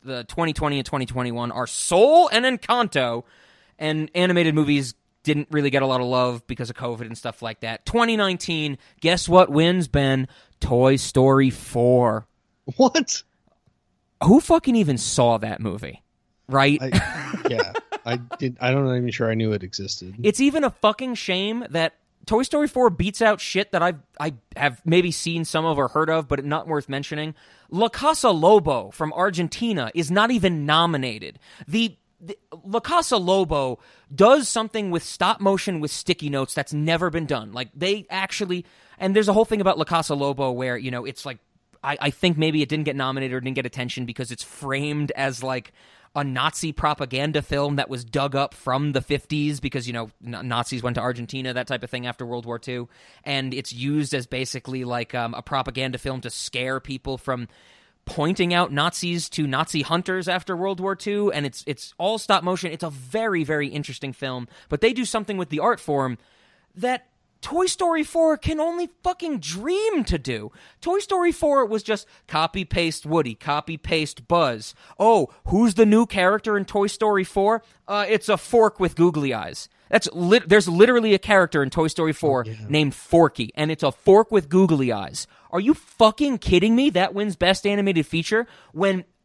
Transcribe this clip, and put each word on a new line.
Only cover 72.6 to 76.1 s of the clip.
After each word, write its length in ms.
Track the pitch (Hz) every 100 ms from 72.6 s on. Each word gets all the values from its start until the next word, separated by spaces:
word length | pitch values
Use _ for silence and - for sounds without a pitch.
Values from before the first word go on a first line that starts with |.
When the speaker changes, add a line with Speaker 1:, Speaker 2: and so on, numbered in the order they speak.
| 165 180 165 - 147
Speaker 1:
Woody, 280 | 160 127
copy-paste 920 | 107 156 147 156 160 - 160 151 - 120
Buzz. 460 | 170 143 113 - - - -
Oh, 300 | 214 214 135 - -
who's 260 | 190 233
the 140 | 185 220
new 180 | 214
character 540 | 233